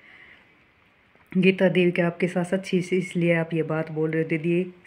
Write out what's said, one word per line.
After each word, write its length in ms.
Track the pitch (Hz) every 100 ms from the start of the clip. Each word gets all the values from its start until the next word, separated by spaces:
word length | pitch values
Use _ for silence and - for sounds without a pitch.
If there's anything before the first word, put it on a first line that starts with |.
| - - - - _ _ _ _ _ _ _ _ - 185
गीता 320 | 180 190 185
देवी 220 | 175 180
के 100 | 175
आपकी 260 | 170 170 175
सास 260 | 180 175
अच्छी, 240 | 190 190 180
इस-, 160 | 175
इसलिए 420 | 185 185 185 170 170
आप 140 | 160
ये 100 | 165
बात 280 | 151 156 160
बोल 200 | 156 160
रहे 120 | 160
हो 60 | 160
दीदी, 440 | 165 160 170 185 -